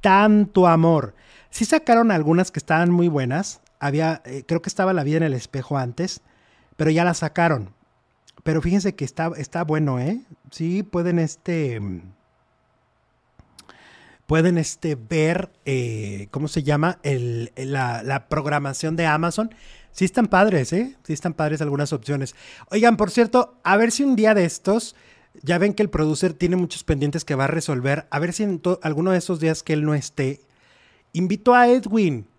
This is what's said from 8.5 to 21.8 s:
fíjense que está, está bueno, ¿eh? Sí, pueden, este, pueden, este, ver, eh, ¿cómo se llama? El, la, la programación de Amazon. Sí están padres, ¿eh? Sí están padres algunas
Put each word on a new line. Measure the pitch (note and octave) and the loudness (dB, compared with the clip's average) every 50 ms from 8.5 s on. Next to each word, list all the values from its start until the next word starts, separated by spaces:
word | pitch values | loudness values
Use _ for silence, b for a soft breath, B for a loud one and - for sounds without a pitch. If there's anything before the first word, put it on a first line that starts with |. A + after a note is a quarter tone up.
| D#3 D#3+ | -2 0
fíjense | C#3 F3 F#3 G3+ F#3 G3+ F#3+ | 0 0 0 0 0 -2 -4
que | - D3 | -4 -10
está, | B2+ _ - D#3+ E3+ F3 | -8 _ -6 -6 -6 -6
está | D#3 C#3 - - F3 F3 | -8 -12 -8 -6 -6 -2
bueno, | D#3 D#3 D#3 D#3 C#3+ B2+ B2 | -2 0 0 0 0 0 -2
¿eh? | B2+ D3+ G#3+ B3 - _ D#3+ _ _ - | -2 -2 -4 -6 -8 _ -20 _ _ -20
Sí, | - - D#3+ E3 F3+ G3 G3+ | -10 -8 -6 -4 -4 -4 -4
pueden, | - - F3+ E3+ F3+ F3 E3+ | -4 -4 -4 -2 0 0 0
este, | D#3+ D3+ - _ _ - F3 E3 D3+ C3 A#2 A2 G#2 G2 F#2 E2+ F2 F#2 F#2+ _ _ _ _ _ _ _ _ _ _ _ _ _ _ _ _ _ _ _ _ _ _ _ _ _ _ _ _ - - b b b b b b b b b b b b | 0 -2 -4 _ _ -6 -4 -2 -2 -4 -4 -6 -6 -8 -8 -10 -12 -18 -20 _ _ _ _ _ _ _ _ _ _ _ _ _ _ _ _ _ _ _ _ _ _ _ _ _ _ _ _ -20 -20 b b b b b b b b b b b b
pueden, | - D3+ E3 E3 F3+ F3 | 0 2 2 4 4 2
este, | E3+ D#3 - - _ - D#3+ D3 | 2 -2 -4 -8 _ -6 -6 -6
ver, | B2 A2 G#2+ E3+ D#3+ D#3 D#3+ F3 F#3+ F#3+ - _ _ _ | -6 -6 -4 -2 0 0 0 0 -2 -4 -10 _ _ _
eh, | C#3+ C3+ B2+ B2 A#2 A2+ G#2+ G#2+ G2+ G2+ G2 G2+ - | -4 -4 -2 -4 -4 -6 -8 -8 -8 -10 -10 -12 -10
¿cómo | - C#3 D3+ | -8 -6 -6
se | D3 - D#3+ C#3 | -4 -4 -2 0
llama? | C#3 D3 D3 D#3 F3 F3+ _ | 0 0 2 0 -2 -2 _
El, | - D3 C#3 B2+ A#2+ A#2+ A#2 A#2 A#2 A2+ _ | -4 -2 -2 -2 -2 -4 -4 -6 -8 -10 _
la, | - C3+ C3+ C#3 C3+ C3 B2 A#2+ A2+ G#2+ | -10 -8 -6 -4 -2 -2 -2 -4 -6 -6
la | C3 C#3 C#3 - | -4 -6 -6 -4
programación | _ D3+ D3+ C#3 D3+ D3 D3 C#3+ C#3 C3+ - - D#3 D#3+ | _ -6 -4 -2 -2 -2 -2 -2 -4 -8 -6 -6 -4 -2
de | D#3 E3+ | -2 0
Amazon. | D#3 D3+ D#3 E3 E3+ - - A3 A3+ b b b b b b b b | 0 0 0 0 -2 -2 -4 -6 -6 b b b b b b b b
Sí | b - F#3+ | b -2 -2
están | F3 - B3+ A#3 | 0 2 0 0
padres, | - - F#3 G3 A3 F#3+ D3+ B2+ - E3 | 4 4 4 4 4 4 0 0 0 -2
¿eh? | F#3 A#3+ C4+ C#4 _ _ | -4 -4 -4 -8 _ _
Sí | - D#3 | -8 -8
están | C#3+ - F3+ D3+ | -6 -6 -8 -4
padres | - D#3 D3+ D#3 C#3+ | -2 -4 -4 -2 -4
algunas | D#3 D3 C#3 C#3+ | -4 -4 -2 -2